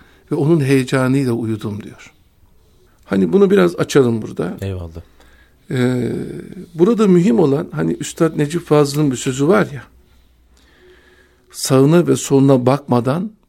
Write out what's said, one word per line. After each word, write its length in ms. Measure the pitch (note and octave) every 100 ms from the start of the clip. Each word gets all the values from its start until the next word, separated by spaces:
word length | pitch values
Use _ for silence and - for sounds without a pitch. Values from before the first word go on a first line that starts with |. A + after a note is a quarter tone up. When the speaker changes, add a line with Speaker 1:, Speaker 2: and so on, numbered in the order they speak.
| _ _ _
Speaker 1:
ve 40 | D3
onun 240 | C#3 E3
heyecanıyla 760 | C3+ C3+ B2+ C3+ B2+ C3+ B2+
uyudum 500 | A#2 A2+ G#2+ A2+ G#2
diyor. 300 | - - - _ _ _ _ _ _ _ _ _ -
Hani 280 | G2 D#2+
bunu 180 | F#3+ G3+
biraz 240 | G2 F2 -
açalım 460 | - D3 B2 A2+
burada. 360 | - - F3+ -
Speaker 2:
Eyvallah. 400 | G2 F#2 E2+ E2 - _ _ _ _ _ _
Speaker 1:
Ee, 400 | C3 B2 B2 A#2 A#2+ - - - - - D#3
burada 320 | F3+ A3 G#3
mühim 320 | F3 F#3+ A3+
olan, 280 | D3+ C#3 F3+
hani 220 | D3 D#3+ -
Üstad 380 | D3 - E3 D3+
Necip 280 | D3 E3+ -
Fazıl'ın 460 | D3 C#3 D3 D3
bir 60 | B2
sözü 300 | C3+ C3 D3
var 200 | G#3 C3+
ya, 100 | C3+ - _ _ _ _ _ _ _ _ _ _ - _ _ _ _ _
"Sağına 560 | - - C3 C#3 E3+ C#3+
ve 80 | B2+
soluna 500 | - C3+ C#3 C3 B2
bakmadan 680 | C#3 - B2 A#2+ D#3+ G#3+ -